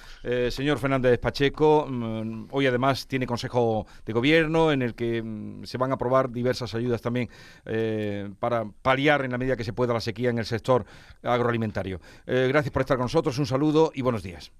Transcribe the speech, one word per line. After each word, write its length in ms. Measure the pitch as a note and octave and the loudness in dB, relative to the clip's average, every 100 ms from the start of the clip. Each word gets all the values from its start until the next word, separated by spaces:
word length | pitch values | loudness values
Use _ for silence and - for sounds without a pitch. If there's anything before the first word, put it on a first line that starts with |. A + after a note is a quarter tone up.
| - - | -20 -12
eh, 280 | A#2+ B2 B2 | -4 -2 -2
señor 280 | C3 C#3+ D3 | -2 0 0
Fernández 400 | C#3 C3+ B2 A#2+ | 0 2 4 4
Pacheco. 680 | B2 - C#3 A#2+ D#3 D3+ C3+ | 2 0 0 4 4 4 2
Mm, 600 | B2 A2+ A2 A2 A2+ A2 | -4 -4 -4 -6 -8 -6
hoy 160 | C#3 C3+ | 0 2
además 400 | B2 C3+ B2 - | 2 2 0 -2
tiene 200 | C3+ B2+ | -4 -2
Consejo 600 | A#2 C3 B2 A#2 A2 G2 - | -4 -2 0 2 0 -4 -10
de 80 | - | -6
Gobierno 580 | A2+ C3+ D#3+ D#3 D#3+ D#3+ | 0 4 4 4 4 4
en 100 | C#3 | 2
el 120 | A#2+ | 0
que, 280 | - A#2 A#2 | -2 -2 -2
mm, 420 | A2+ G#2+ G#2+ G2+ | -4 -8 -10 -12
se 140 | G2+ A#2+ | -10 -4
van 140 | C3 | -2
a 20 | |
aprobar 360 | C3+ A#2+ C3 C3 | -2 2 2 2
diversas 440 | A#2+ A#2+ A#2+ A2+ | 0 -2 -2 -4
ayudas 260 | A2+ B2 A2+ | -4 -2 -2
también, 300 | A#2+ B2 A#2 - - - | -2 -4 -4 -8 -20 -16
eh, 680 | - A2 A2+ A2 G#2+ G2+ G2+ G2 | -6 -4 -2 -2 -4 -6 -8 -6
para 280 | A#2+ A#2 G#2+ - | -2 -2 -4 -4
paliar 420 | C3 C3 D3 C#3+ | 0 2 4 4
en 60 | C3 | 2
la 80 | B2 | -2
medida 180 | C3 B2 | -2 -2
que 80 | |
se 80 | A2 | -2
pueda 220 | G#2+ B2 | 0 0
la 60 | A#2 | 0
sequía 300 | A#2 G#2+ B2 | -2 -2 0
en 80 | A#2 | 0
el 60 | |
sector 400 | G#2 A2+ - B2 - - - - | -2 -2 2 2 0 -12 -20 -10
agroalimentario. 800 | - A#2+ A#2+ A#2 A2 G2+ F#2+ F#2 - - - | -2 0 2 0 -2 -4 -6 -8 -12 -14 -2
Eh, 200 | B2+ B2+ | 0 2
gracias 240 | D3 - | 2 0
por 100 | C3+ | 0
estar 140 | C3 B2+ | 0 0
con 80 | |
nosotros, 340 | B2 D#3+ D#3+ B2 | 0 0 0 0
un 80 | C#3 | 0
saludo 460 | C3+ D3+ D3+ D#3+ | 0 2 4 2
y 80 | - | 0
buenos 200 | B2 A2+ | -2 -2
días. 300 | F#2 D#2+ - | -6 -14 -18